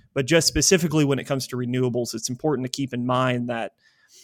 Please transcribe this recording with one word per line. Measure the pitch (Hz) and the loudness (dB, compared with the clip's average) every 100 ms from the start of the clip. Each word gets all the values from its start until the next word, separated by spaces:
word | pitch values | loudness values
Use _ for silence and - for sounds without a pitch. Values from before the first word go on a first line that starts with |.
| _ | _
But | - 131 | -4 2
just | 165 - | 4 4
specifically | 160 143 185 165 156 | 2 4 4 4 2
when | 143 131 | 2 2
it | |
comes | 123 135 127 | -2 -4 -4
to | 123 | -6
renewables, | 123 127 127 120 120 | -2 0 0 0 -4
it's | 113 - | -4 -6
important | 123 156 135 127 | -4 -2 -2 -2
to | |
keep | - 135 | -4 -4
in | 123 | -2
mind | 123 127 131 123 120 | 0 2 2 0 -2
that | 117 104 - _ _ _ - | -4 -6 -10 _ _ _ -20